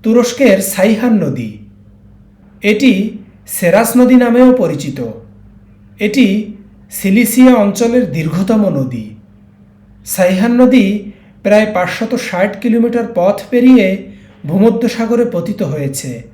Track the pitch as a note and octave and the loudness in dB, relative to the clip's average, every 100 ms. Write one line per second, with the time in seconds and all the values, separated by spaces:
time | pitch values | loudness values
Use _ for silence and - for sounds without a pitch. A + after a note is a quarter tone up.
0 | A3+ A#3 A#3+ - C4+ F#3+ - - G3 G#3+ | 2 0 0 0 2 2 -2 -2 0 0
1 | B3 A3 D3 B2 A2 G#2 - - - - | 0 0 -2 -6 -8 -12 -20 -20 -20 -20
2 | - - - _ _ - G3+ B3+ C4+ F#3+ | -20 -20 -20 _ _ -6 -2 2 2 2
3 | G#3+ - - - - - F3 F#3 A3+ B3 | -2 -8 -20 -20 -14 -4 2 2 2 2
4 | B3 B3+ A#3+ A#3+ B3+ B3 E3+ C#3+ C#3+ C3+ | 4 4 4 4 4 4 0 -4 -8 -8
5 | A#2 G#2 - - - - - - - - | -10 -12 -20 -20 -20 -20 -20 -20 -20 -6
6 | G#3 A#3+ G#3+ G3+ G#3 - - - - - | -2 2 2 0 -4 -14 -20 -20 -18 -6
7 | G3 G3 A#3 - B3+ A#3+ G3+ G3 A#3 B3 | 0 2 2 4 6 6 2 0 0 0
8 | G3+ D3 D#3 E3 F#3+ A3 G3 C#3+ C3 A#2+ | -2 -4 -4 -4 0 0 0 -2 -4 -8
9 | G#2+ G#2 _ _ _ _ _ _ _ - | -12 -18 _ _ _ _ _ _ _ -20
10 | - - F#3 F#3+ A#3 A#3+ B3+ B3+ G3 G3+ | -12 0 0 2 0 2 4 4 2 -2
11 | - - _ - G3 G#3 G#3+ G#3 F3+ - | -8 -20 _ -8 0 2 2 -2 -4 -6
12 | A3 B3 - F3+ G3 - A#3+ A3+ A#3 A#3 | -6 -6 -6 -4 -4 -4 -2 0 0 -2
13 | A3 - F3+ G3+ - B3 B3+ B3+ F#3+ F#3+ | -4 -2 -2 -2 -4 2 6 6 4 -2
14 | - - - - C#3+ F#3 A3+ A3+ A#3+ - | -8 -20 -20 -16 -4 2 2 2 -4 -4
15 | A3+ A#3 A#3+ F3 E3 G3+ E3 D3 C#3 - | -4 -2 -2 -4 -8 -6 -6 -6 -8 -8
16 | C3 C3 - | -12 -14 -16